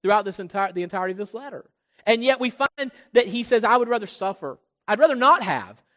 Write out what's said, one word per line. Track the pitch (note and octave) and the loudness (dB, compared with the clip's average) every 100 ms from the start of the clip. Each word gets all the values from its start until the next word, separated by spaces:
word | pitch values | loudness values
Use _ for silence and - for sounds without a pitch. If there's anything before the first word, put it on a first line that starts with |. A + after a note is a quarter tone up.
throughout | F#3+ G#3 | 0 2
this | G3 F#3 | 0 -8
entire, | F3+ G3 G3 | -8 -4 -4
the | F3+ | -4
entirety | F3 F#3+ F#3 | -8 -6 -6
of | F#3+ | -6
this | G3+ | -10
letter. | A3+ C#4 D3+ - _ _ _ G3+ | -12 -14 -18 -20 _ _ _ 0
And | A#3 | 2
yet | B3 B3+ | 2 0
we | B3 | -2
find | - C#4 - C4+ - _ | -2 -4 -4 -10 -12 _
that | A#3 G3 | 0 2
he | A#3 | -2
says, | A#3 A#3 | 0 0
"I | G#3+ B3 | 4 2
would | A#3 | 2
rather | A#3+ G3+ | -2 -4
suffer. | - F#3+ F#3+ C#3+ B2+ _ _ - | -8 -8 -6 -10 -14 _ _ -4
I'd | G#3+ | 4
rather | D#4 | 4
not | B3+ C4 F4 | 6 4 4
have. | - C3 F#2+ A2 _ | 2 -4 -6 -16 _